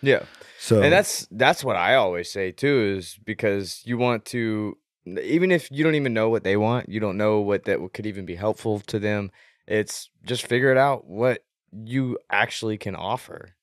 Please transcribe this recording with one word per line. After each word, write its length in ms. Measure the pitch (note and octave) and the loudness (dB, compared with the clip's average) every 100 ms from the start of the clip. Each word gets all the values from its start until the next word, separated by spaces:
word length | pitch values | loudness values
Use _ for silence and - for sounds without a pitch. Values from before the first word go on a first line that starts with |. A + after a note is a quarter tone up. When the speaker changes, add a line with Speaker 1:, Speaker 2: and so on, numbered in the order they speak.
Speaker 1:
Yeah. 220 | C3+ A#2+ - - - - | 2 2 0 -16 -20 -8
Speaker 2:
So 220 | - A2 | 2 4
Speaker 1:
And 100 | C#3+ | 6
that's, 340 | F#3 G3+ - - | 4 2 -4 -6
that's 320 | G#2 C3 E3+ | 2 2 2
what 100 | C3 | 0
I 200 | F#2+ F2+ C3 | 0 2 4
always 340 | G2 F2 F2 | 2 -2 -6
say 220 | G2+ F#2 | -4 -4
too, 420 | - C#3 C3+ G2+ G2 | -2 2 2 2 -2
is 220 | F2 - | -6 -12
because 580 | G#2+ A2 A2 G2+ F#2 - | -10 -2 0 0 -4 -10
you 140 | A#2 A#2+ | -6 0
want 260 | B2 A#2 - | 0 0 -4
to, 520 | A#2+ A2+ G#2+ G#2 - _ _ F2 F2+ | -4 -2 -2 -6 -10 _ _ -12 -8
even 300 | E2+ D#3+ F#3 | 0 2 4
if 180 | E3+ - | 2 0
you 100 | C#3 | 0
don't 140 | D#3+ D3+ | 2 2
even 180 | C3+ | 2
know 140 | A2 A2 | 2 2
what 160 | A2+ | 2
they 120 | F#2+ G#2 | 2 2
want, 320 | A2 B2 - | 2 0 -2
you 120 | G#2+ | -4
don't 160 | G#2 F#2+ | -2 0
know 240 | G#2+ G#2+ | 2 2
what 240 | G2+ G2 | 2 0
that 80 | G#2 | 0
w-, 160 | D#2+ F2+ | -2 -4
could 140 | - G#2+ | -8 -8
even 180 | G2 | -8
be 120 | F2+ F2 | -10 -4
helpful 420 | G#2+ - A2+ G#2 - | -2 -2 -2 -4 -4
to 140 | G#2+ | -4
them. 320 | G#2 G#2 G2 - _ _ - | -2 -2 -4 -10 _ _ -2
It's 440 | G#2+ G#2 - - _ | -2 -2 -6 -16 _
just 220 | - B2 - | -6 -6 0
figure 240 | A#2+ C3+ | 2 4
it 80 | C3 | 4
out 280 | C#3 C3 - | 4 0 -6
what 360 | G2 B2+ A2+ _ _ _ | -2 0 0 _ _ _
you 460 | G2+ A2 C3 B2+ A#2 - | -16 -6 -2 -2 -4 -2
actually 480 | G2+ A#2 - A2 G#2+ | 0 0 -2 -4 -4
can 160 | G#2 | -6
offer. 560 | E2 F#2 B2+ - E2 - _ | -8 -6 -6 -8 -18 -18 _